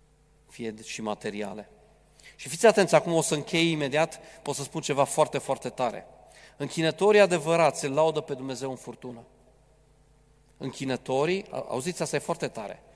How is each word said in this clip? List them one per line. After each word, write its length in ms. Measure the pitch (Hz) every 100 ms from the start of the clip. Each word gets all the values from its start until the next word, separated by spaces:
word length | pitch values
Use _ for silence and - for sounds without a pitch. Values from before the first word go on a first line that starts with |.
| _ _ _ _ _
fie 220 | - 113 107
și 180 | 107 -
materiale. 680 | 110 104 110 104 101 107 101 - _ _ _ _ - -
Și 120 | -
fiți 180 | 151 226
atenți, 280 | 208 180
acum 180 | 156 175
o 80 | 165
să 140 | 151
închei 360 | 151 143 170 170
imediat, 500 | 156 139 147 160 - - - -
o 60 |
să 100 | 143
spun 180 | 139 160
ceva 240 | - 139
foarte, 340 | 135 - 147 143
foarte 300 | - 135 127
tare. 380 | - 120 104 - - - - - -
Închinătorii 640 | 143 - 160 156 196 208
adevărați 600 | 190 175 156 170 156 -
se 80 | 147
laudă 320 | 139 160 151
pe 140 | 147
Dumnezeu 360 | 135 135 123 135
în 60 | 127
furtună. 480 | - 117 127 120 113 _ _ _ _ _ _ _ _ _ _ _ _ -
Închinătorii, 880 | 135 - 135 123 - 131 156 190 -
a-, 140 | 131 -
auziți, 340 | 127 151 170
asta 140 | 160 147
e 20 |
foarte 300 | - 190 135
tare. 340 | - 101 - -